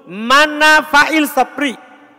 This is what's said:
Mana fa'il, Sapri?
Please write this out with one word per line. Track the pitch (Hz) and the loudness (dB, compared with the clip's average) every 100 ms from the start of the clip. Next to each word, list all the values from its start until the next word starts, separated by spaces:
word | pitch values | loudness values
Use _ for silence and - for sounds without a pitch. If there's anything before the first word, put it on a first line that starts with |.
| - | -20
Mana | 196 233 277 302 294 311 311 | -10 0 2 2 0 2 2
fa'il, | - 285 277 311 294 | 2 0 0 0 -2
Sapri? | 262 247 - 277 - - - _ | -2 -4 -4 -8 -8 -18 -20 _